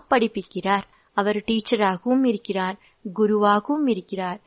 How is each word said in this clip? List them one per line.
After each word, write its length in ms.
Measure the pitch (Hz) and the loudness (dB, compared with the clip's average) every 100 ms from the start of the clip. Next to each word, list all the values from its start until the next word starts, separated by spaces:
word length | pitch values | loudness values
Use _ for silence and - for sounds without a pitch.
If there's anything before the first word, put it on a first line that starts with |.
| - | 0
படிப்பிக்கிறார். 800 | 262 233 208 185 185 190 202 - _ _ - | 2 2 -2 -10 -6 -2 -2 -4 _ _ -2
அவர் 240 | 202 208 | 0 -2
டீச்சராகவும் 840 | 208 226 208 226 202 185 240 262 262 | -2 -4 -2 0 0 0 0 2 2
இருக்கிறார், 540 | 208 - 190 185 196 _ _ 208 | 0 -4 -4 -4 -8 _ _ -10
குருவாகவும் 840 | 180 208 214 208 208 208 294 285 | 0 2 4 4 2 0 -2 0
இருக்கிறார். 500 | 196 - 190 180 180 | -2 -4 -8 -6 -8